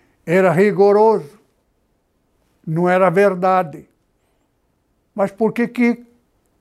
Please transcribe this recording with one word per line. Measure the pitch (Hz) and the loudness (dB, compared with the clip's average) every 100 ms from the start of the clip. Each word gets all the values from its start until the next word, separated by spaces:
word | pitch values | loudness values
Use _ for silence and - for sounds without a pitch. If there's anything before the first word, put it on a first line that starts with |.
| _ _ - | _ _ -4
era | 180 185 | 0 2
rigoroso, | 160 208 175 202 202 220 208 143 - _ _ _ _ _ _ _ _ _ _ _ _ - | 2 0 2 2 4 2 0 -4 -20 _ _ _ _ _ _ _ _ _ _ _ _ -8
não | 160 180 | -4 0
era | 185 190 | 2 2
verdade. | 170 202 180 185 185 170 - - _ _ _ _ _ _ _ _ _ _ _ _ | 2 0 0 -2 -2 -2 -10 -20 _ _ _ _ _ _ _ _ _ _ _ _
Mas | - 190 | -6 -6
por | - 220 | -2 -4
que | 220 233 | -2 -6
que | 240 240 233 - _ _ _ _ _ | -2 -2 -2 -8 _ _ _ _ _